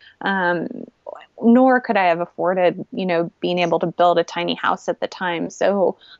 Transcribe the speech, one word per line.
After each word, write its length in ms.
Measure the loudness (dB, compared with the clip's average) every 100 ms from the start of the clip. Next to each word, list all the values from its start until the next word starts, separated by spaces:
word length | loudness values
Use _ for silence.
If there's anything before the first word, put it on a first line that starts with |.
| -20 _
um, 440 | -4 -2 0 -2 -4 -10 -16 _ -18 -18 -20 -2
nor 400 | 4 6 6 4
could 160 | 0 0
I 100 | 2
have 140 | 0
afforded, 640 | -2 -4 -2 2 0 0 -8
you 160 | -8 -2
know, 240 | -2 -2 -4
being 220 | -4 0
able 180 | 0 0
to 80 | -2
build 320 | 2 4 4
a 60 |
tiny 300 | 2 -4 -4 -2
house 320 | -2 -2 -4
at 100 | -6
the 80 | -8
time. 440 | -6 -6 -4 -6
So 480 | -2 0 2 0 -2 -14 -20